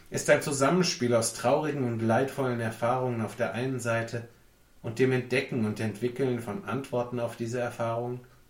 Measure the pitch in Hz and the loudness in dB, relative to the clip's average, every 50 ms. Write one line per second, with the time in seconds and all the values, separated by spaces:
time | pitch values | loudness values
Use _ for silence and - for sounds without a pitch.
0 | - - - - - - 147 - - 156 139 127 139 165 175 185 170 - - - | -18 -8 -6 -4 4 4 4 4 4 -2 0 2 4 4 4 4 4 2 2 0
1 | 123 113 117 113 113 - - - 117 127 143 151 156 147 143 143 127 120 113 110 | 2 4 4 4 2 0 -4 0 2 2 4 4 2 0 -2 0 -2 0 0 0
2 | 113 113 113 131 135 135 - 139 131 127 120 117 113 110 - - 117 120 127 131 | 2 4 4 4 2 2 0 -2 -2 0 0 -2 -4 -4 -4 -2 0 0 2 2
3 | 131 123 117 113 107 104 - - 113 98 95 120 131 135 131 120 117 117 113 117 | 0 0 0 -2 -4 -4 -2 -2 -2 -2 -2 -2 -2 -2 -4 -2 -2 0 0 0
4 | 113 - 120 117 113 - - - - - _ _ _ _ _ - - 120 110 - | -2 -2 -6 -8 -8 -10 -18 -20 -20 -20 _ _ _ _ _ -10 -10 -8 2 4
5 | 131 127 131 123 120 - 123 139 135 - - 120 107 104 107 - 110 107 101 - | 4 4 4 2 0 0 -2 -2 0 0 -2 0 0 0 0 -2 -2 -4 -2 -2
6 | 123 123 - - 135 123 120 113 113 104 101 98 - 104 113 139 135 - 127 123 | -4 -4 0 0 0 0 0 -2 -4 -6 -8 -8 -6 -4 -4 -4 -4 -2 -2 -2
7 | 120 - 123 120 120 113 - - 117 113 123 123 120 117 113 - 117 117 117 120 | -2 -2 -4 -4 -4 -4 -4 -6 -6 -4 -2 -2 -4 -4 -4 -4 -2 -2 -2 -2
8 | 123 123 127 123 - - - - _ | -4 -4 -6 -8 -10 -18 -20 -20 _